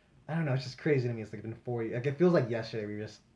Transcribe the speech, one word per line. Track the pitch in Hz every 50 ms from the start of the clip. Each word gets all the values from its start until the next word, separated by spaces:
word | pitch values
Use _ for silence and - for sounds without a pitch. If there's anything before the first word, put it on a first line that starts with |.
| _ _ _ _ _ -
I | 151
don't | 165 160
know, | 143 131
it's | 131 -
just | 123 - -
crazy | - 156 147 131 120 123
to | 117
me. | 113 107
It's, | 107 -
like, | 104 104
been | 113 110 - -
four | 123 120 120 113
ye-, | 110 107
like, | 120 117
it | 143 135 -
feels | 175 180 170
like | 160 127 110
yesterday | 117 113 113 - - 113 104
we | 104 104
were | 104 107
just | 104 - - _ _ _